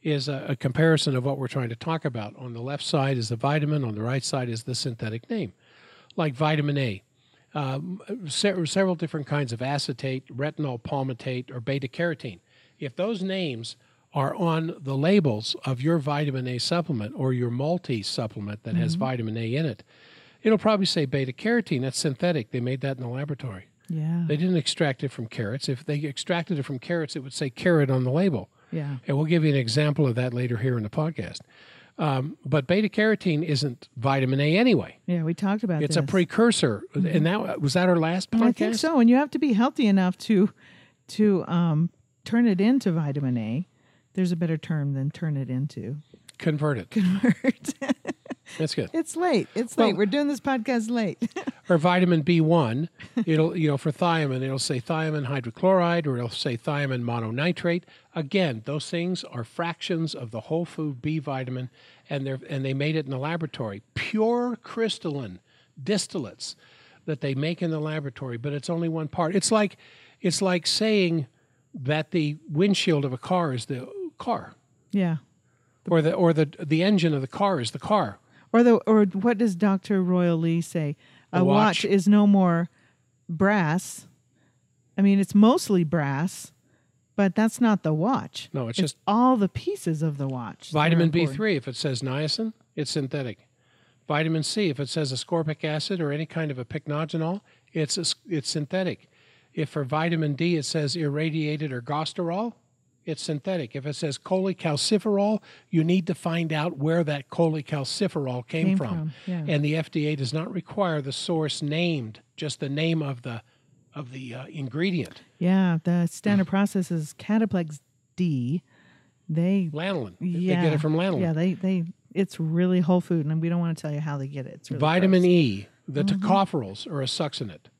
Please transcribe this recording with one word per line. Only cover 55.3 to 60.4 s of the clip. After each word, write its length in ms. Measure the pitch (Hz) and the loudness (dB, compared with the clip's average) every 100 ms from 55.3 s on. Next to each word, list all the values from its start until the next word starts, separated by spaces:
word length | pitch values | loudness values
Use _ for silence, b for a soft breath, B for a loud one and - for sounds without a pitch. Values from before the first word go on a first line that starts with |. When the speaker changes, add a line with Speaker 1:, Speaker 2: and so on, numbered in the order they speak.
| 139 117 - 185 190 170 170 151 | -4 -6 0 4 4 4 2 0
Speaker 1:
or 100 | 123 | -2
it'll 120 | 120 | -4
say 280 | - 147 117 | -4 -4 -4
thiamine 460 | - 143 139 127 | -4 -2 -2 -2
mononitrate. 800 | 120 120 113 117 160 175 175 175 - b b - | -2 -4 -4 -2 -2 0 -2 -2 -4 b b -8
Again, 480 | 143 196 175 113 110 | -2 0 0 -2 -6
those 240 | 147 - | -6 -4
things 340 | 170 170 185 - | -4 -4 -4 -8
are 180 | 123 | -10
fractions 720 | 120 - 170 165 - 170 160 - | -10 -6 -6 -6 -4 -2 -2 -6
of 160 | 120 | -10
the 80 | 113 | -12